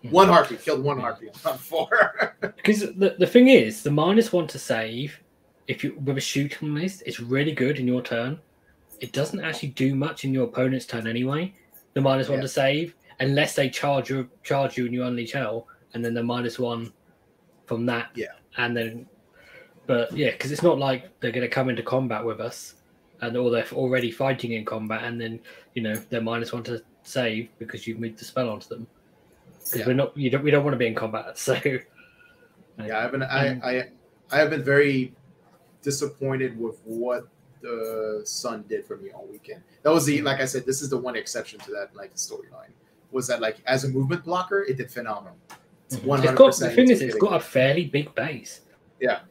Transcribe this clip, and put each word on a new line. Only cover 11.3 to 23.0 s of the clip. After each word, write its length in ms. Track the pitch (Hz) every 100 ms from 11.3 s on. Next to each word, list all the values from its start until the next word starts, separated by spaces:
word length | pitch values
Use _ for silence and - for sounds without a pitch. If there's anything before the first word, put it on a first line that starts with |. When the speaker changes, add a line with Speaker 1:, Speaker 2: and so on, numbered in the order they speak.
| 147 185 - _ - _
Speaker 1:
the 80 | -
minus 280 | 135 135 135
one 80 | 135
Speaker 2:
Yeah. 60 |
Speaker 1:
to 40 | 131
save, 480 | - 135 147 170 - _ -
unless 360 | 131 139 147 -
they 140 | 135
charge 400 | - 143 139 120
you, 200 | 135 127 _
charge 340 | - 143 135 -
you 80 | 123
and 80 |
you 100 | 123
unleash 280 | 123 123 113
hell, 340 | 139 117 113 - - _
and 120 | 120 117
then 80 |
the 100 | 117
minus 360 | 117 120 120 117
one 340 | 120 117 113 _ _ _ _ _ _ _ -
from 200 | 117 120
that. 240 | 117 117 -
Speaker 2:
Yeah. 120 | 107 - _ -
Speaker 1:
And 180 | 120 120
then, 300 | 113 117 123 _ _ _ - - - _ -
but 280 | 123 117 135
yeah, 200 | 135 -
'cause 140 | 131
it's 120 | 147
not 140 | 175 139
like 300 | 139 127 - _
they're 120 | 123
gonna 160 | 120 120
come 220 | - 131
into 140 | 117
combat 400 | 117 127 131 110 113
with 140 | 110
us, 360 | 117 - - - _ _